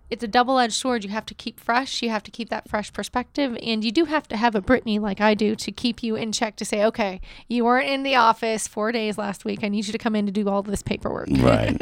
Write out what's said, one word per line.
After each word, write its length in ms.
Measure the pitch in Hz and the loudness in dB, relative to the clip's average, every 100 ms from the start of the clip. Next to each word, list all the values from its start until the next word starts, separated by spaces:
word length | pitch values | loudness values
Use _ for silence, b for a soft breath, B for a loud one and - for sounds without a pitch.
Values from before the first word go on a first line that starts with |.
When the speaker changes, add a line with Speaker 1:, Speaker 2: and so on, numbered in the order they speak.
| - | -12
Speaker 1:
it's 140 | 233 | -8
a 40 | 233 | 0
double-edged 440 | 247 247 262 233 | 2 4 2 2
sword. 320 | - 262 240 | 0 -2 -2
You 60 | 196 | -2
have 160 | 214 - | -6 -8
to 80 | |
keep 260 | - 233 - | -10 -12 -6
fresh. 420 | - 240 269 - | -2 0 0 -4
You 80 | 233 | -2
have 120 | 214 | -4
to 60 | - | -6
keep 160 | - 214 | -10 -8
that 200 | 214 - | -8 -4
fresh 240 | 214 202 | -6 -6
perspective. 640 | - 202 247 240 - 269 226 | -8 -6 -4 -4 -2 -2 -2
And 220 | - 220 | -4 -2
you 80 | 220 | 0
do 120 | 220 302 | 2 2
have 200 | 302 - | 0 -4
to 80 | 220 | 0
have 180 | 240 214 | 0 2
a 40 | |
Brittany 380 | 190 254 226 208 | 2 2 2 -2
like 220 | 208 190 | -2 2
I 140 | 214 | 2
do 200 | 208 214 214 | 4 2 0
to 140 | - | -6
keep 300 | 202 247 226 | -4 -4 -2
you 140 | 233 220 | -4 -4
in 160 | 226 | -4
check, 240 | 202 220 - | -4 -4 -4
to 80 | |
say, 200 | 208 208 | -4 0
"Okay, 360 | 214 226 202 185 B B - | 2 2 -2 -4 B B -4
you 160 | 233 | 0
weren't 240 | 233 254 277 | 4 4 2
in 140 | 269 | -2
the 140 | 277 262 | 2 4
office 500 | 226 220 226 220 - | 6 4 0 -2 -4
four 240 | - 214 | -2 -2
days 260 | 233 214 208 | 0 -2 -4
last 260 | 208 190 | -6 -6
week. 180 | 220 202 | -6 -4
I 60 | 214 | -2
need 180 | 208 208 | -2 -2
you 60 | |
to 60 | 220 | -2
come 180 | 233 214 | 0 0
in 100 | 208 | 0
to 60 | |
do 160 | 196 202 | 0 0
all 140 | 196 | 0
this 200 | 202 196 | -2 -4
paperwork." 460 | - - - - - | -4 -4 -2 -4 2
Speaker 2:
Right. 460 | - 64 55 55 - | 4 6 6 2 0